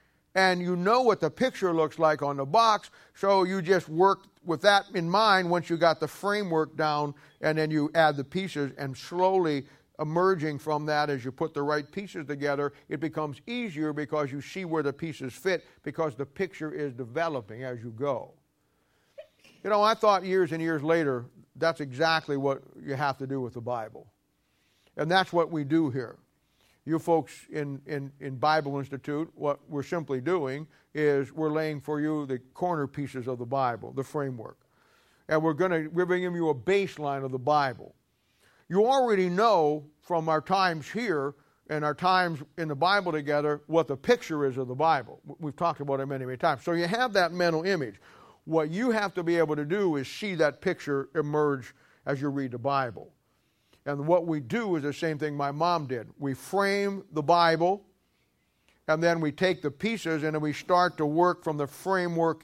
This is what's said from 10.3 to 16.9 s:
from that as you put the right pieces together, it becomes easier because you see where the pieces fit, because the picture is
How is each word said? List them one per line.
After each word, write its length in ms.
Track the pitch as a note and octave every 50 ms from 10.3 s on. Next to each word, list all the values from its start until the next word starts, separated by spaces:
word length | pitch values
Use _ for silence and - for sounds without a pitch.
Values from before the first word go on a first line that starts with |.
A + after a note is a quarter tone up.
| F#3+ E3 D3 D#3 D3 C3+
from 300 | - D#3 D3+ D3 D3+ D3+
that 240 | D3+ D3 D3+ D3
as 120 | C#3+ C3 A#2
you 80 | C3
put 220 | B2+ - E3 D#3 D#3+
the 80 | D3
right 300 | C#3+ C#3+ D3+ D3+ D3 D3
pieces 340 | - G3 G3+ F3+ - F3 D3+
together, 480 | C3 D3 C#3 C#3+ C#3+ C#3+ C#3 C#3+ C#3+ C#3+ - _ -
it 100 | D#3 C#3+
becomes 420 | D#3+ D#3 - D#3 D#3 D3 C3+ - -
easier 480 | - A#3+ B3 A#3+ G#3+ D#3 D3 D#3 D#3 D3
because 380 | D3 D3+ - D#3+ D3+ D3 C3+
you 100 | C#3 C#3+
see 240 | C3 - - F#3+ F#3
where 160 | E3 E3 D#3+
the 100 | D3 C#3+
pieces 440 | C3 - E3+ D#3+ D3+ - C3+ B2+ -
fit, 300 | - - F#3+ F#3 D#3+ - - _ _ _
because 320 | D3+ C3+ - D#3+ D#3 A#2
the 100 | A#2 C#3
picture 460 | - _ - G3 E3+ - - D#3 D3+
is 220 | D3 D3+ D3 C#3+